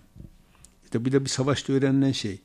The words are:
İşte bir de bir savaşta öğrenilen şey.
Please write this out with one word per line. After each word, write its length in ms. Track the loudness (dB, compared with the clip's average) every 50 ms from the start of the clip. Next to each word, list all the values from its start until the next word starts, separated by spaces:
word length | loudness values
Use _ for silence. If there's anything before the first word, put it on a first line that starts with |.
| -12 _ _ -20 -20 -20 -20 -20 _ _ _ -20 -20 _ _ _ _
İşte 200 | -6 -4 -2 0
bir 80 | 2
de 120 | 0 2 0
bir 60 | 0
savaşta 420 | -2 -2 0 0 0 -2 0 0
öğrenilen 400 | 0 2 2 2 4 4 2 2
şey. 260 | 0 -2 -6 -8 -8 -10